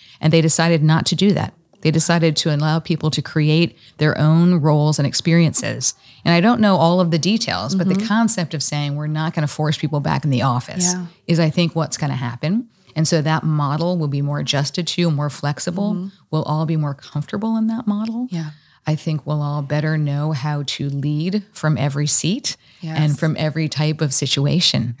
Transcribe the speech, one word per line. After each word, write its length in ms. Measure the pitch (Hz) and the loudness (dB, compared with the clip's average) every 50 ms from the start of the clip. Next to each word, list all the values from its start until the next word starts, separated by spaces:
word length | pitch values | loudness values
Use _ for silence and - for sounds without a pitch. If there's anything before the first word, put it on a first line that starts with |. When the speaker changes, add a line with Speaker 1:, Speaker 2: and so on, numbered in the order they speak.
| - - - _ | -20 -20 -12 _
Speaker 1:
And 100 | - 160 | 0 2
they 100 | 156 165 | 4 4
decided 420 | 156 160 160 - 165 170 170 156 147 | 4 4 2 2 2 2 4 4 4
not 240 | 156 160 160 - - | 4 4 4 2 0
to 80 | - | 0
do 160 | 143 185 208 | 2 2 2
that. 220 | 185 - - - - _ _ _ _ _ | 2 2 0 -4 -6 _ _ _ _ _
They 80 | - 156 | -2 0
decided 440 | 151 160 156 - 170 170 160 165 151 - | 2 2 2 2 2 2 2 2 2 0
to 180 | - 170 151 | 0 0 0
allow 240 | 147 151 156 156 165 | 0 0 0 0 0
people 300 | - - 170 147 - 156 | 0 -2 -2 -2 0 -2
to 100 | - - 139 | -2 -2 -4
create 520 | - - 160 151 151 151 160 175 139 - - - - _ - | -2 0 0 2 4 4 4 4 2 0 -6 -20 -20 _ 0
their 180 | 151 156 - - | 0 2 2 2
own 360 | 143 156 160 165 170 180 180 | 4 4 4 6 6 4 4
roles 440 | 170 139 156 151 151 147 151 151 - | 4 4 4 4 4 4 2 2 2
and 80 | 143 139 | 0 -2
experiences. 880 | - - - 170 165 170 170 151 - - - 110 110 117 127 - - - _ - - - - | -2 -2 0 2 4 4 4 4 2 0 -4 -4 -4 -4 -4 -4 -6 -6 _ -20 -20 -6 0
And 100 | 160 170 | 2 2
I 80 | 170 | 4
don't 200 | 175 226 240 233 | 4 4 4 4
know 160 | 214 202 190 151 | 4 4 4 4
all 220 | 160 165 180 185 | 4 4 4 4
of 100 | 180 170 | 2 2
the 100 | 160 165 | 2 0
details, 540 | 135 175 214 220 - - - 87 101 - 196 | 2 0 0 0 -2 -2 -4 -4 -2 -2 -2
but 120 | 190 175 196 | 0 2 2
the 80 | 185 | 2
Speaker 2:
Mm-hmm. 100 | 190 214 226 | 0 0 0
Speaker 1:
concept 460 | 208 226 233 214 - - 170 156 - | 2 2 2 2 0 0 -2 -4 -4
of 80 | 147 | -6
saying 340 | - - - 147 147 143 143 | -4 -4 -4 -4 -2 -2 -4
we're 120 | 147 151 151 | -4 -4 -4
not 260 | 151 156 156 160 - | -2 -2 -2 -2 -2
gonna 140 | - 151 147 | -2 -2 -2
force 320 | - - 156 151 147 - | -2 -2 -2 -2 0 -2
people 200 | - 151 151 147 | -2 -2 -2 -2
back 240 | 139 160 151 135 - | 0 0 -2 0 0
in 60 | 151 | 0
the 140 | 135 120 - | 0 2 2
office 500 | 135 120 123 - - - 185 180 175 180 | 0 0 -2 -4 -6 -4 -2 -2 -2 -2
Speaker 2:
Yeah. 120 | 180 180 170 - _ _ | -4 -6 -10 -14 _ _
Speaker 1:
is, 140 | - 170 160 | 0 2 2
I 100 | 170 156 | 2 2
think, 260 | 156 - 170 165 - | 2 2 0 0 0
what's 220 | 165 156 143 - - | -2 -2 -2 -4 -4
gonna 180 | - 139 135 | -4 -4 -4
happen. 520 | 127 127 120 123 - - 156 190 226 254 - _ _ _ - _ - | -4 -4 -6 -6 -6 -4 -2 -2 -2 -4 -6 _ _ _ -8 _ -2
And 80 | 160 | 0
so 160 | 160 180 160 | 2 2 2
that 220 | 147 156 156 160 - | 2 2 0 0 0
model 540 | 160 156 151 147 135 143 151 165 175 180 175 | 0 0 0 0 0 -2 -2 -2 -2 0 0
will 100 | 156 143 | -2 -2
be 140 | 139 143 | -2 -2
more 180 | 143 143 143 147 | -2 -2 -2 -4
adjusted 480 | 147 - 147 139 143 139 - - 170 - | -4 -2 -2 -2 -2 -2 -4 -4 -6 -4
to, 240 | - - 175 170 | -2 0 0 0
more 180 | 156 139 147 147 | 0 0 -2 -4
flexible. 640 | 135 - - 143 147 - - - 170 185 202 208 - | -4 -4 -4 -4 -4 -4 -4 -6 -4 -2 -2 -2 -2
Speaker 2:
Mm-hmm. 120 | 180 185 196 - _ _ _ | -4 -6 -8 -12 _ _ _
Speaker 1:
We'll 120 | - 160 - | -4 -4 -2
all 220 | - 151 156 160 | -2 -2 -2 0
be 120 | 151 165 156 | 0 0 -2
more 160 | 151 143 139 | -2 -2 -4
comfortable 640 | 139 - - - 151 156 - - 202 208 226 226 226 | -8 -12 -10 -8 -8 -6 -6 -6 -4 -2 -2 -2 0
in 100 | 220 220 | 0 -2
that 180 | 226 226 240 | -2 -2 -2
model. 420 | 208 202 208 220 226 220 233 247 254 | -4 -4 -2 -4 -6 -6 -6 -6 -6
Speaker 2:
Yeah. 200 | 180 165 160 151 151 - _ _ _ _ _ - | -6 -6 -6 -8 -10 -14 _ _ _ _ _ -2
Speaker 1:
I 80 | 156 | -2
think 320 | 151 - 165 156 147 - - | -2 -2 -4 -4 -4 -4 -4
we'll 140 | 151 151 | -4 -4
all 200 | 147 143 143 147 | -2 -4 -4 -6
better 360 | 143 139 147 147 151 156 160 156 | -4 -4 -2 -2 0 0 -2 0
know 340 | 151 143 139 143 147 156 | -2 -2 -2 -2 -2 -2
how 320 | 160 135 117 151 151 143 143 | -4 -4 -4 -4 -4 -4 -4
to 240 | 135 - - 143 143 | -6 -6 -6 -6 -6
lead 540 | 139 139 139 147 151 151 160 185 185 214 190 - | -4 -4 -2 -2 -2 -2 -2 -2 -2 -4 -6 -8
from 260 | _ - - 156 156 - | _ -4 0 0 0 2
every 300 | 139 147 139 147 147 147 | 0 -2 -2 -2 -2 0
seat 480 | - - - 151 202 277 - - - - _ _ _ _ | 0 0 0 0 -2 -2 -4 -6 -8 -8 _ _ _ _
and 280 | - 160 160 160 151 151 | -12 -6 -2 0 0 2
Speaker 2:
Yes. 100 | 143 - | 2 0
Speaker 1:
from 160 | - 160 156 - | 0 -2 0 -2
every 300 | 156 156 139 160 160 151 | -2 -2 -2 -2 -4 -2
type 320 | - 143 151 151 156 151 | -2 0 0 0 0 0
of 140 | 160 143 135 | -2 -2 0
situation, 800 | - - 135 - 143 139 143 139 185 175 - - 135 110 117 120 - | -2 -2 0 0 0 2 2 2 2 2 2 0 0 -2 -4 -4 -2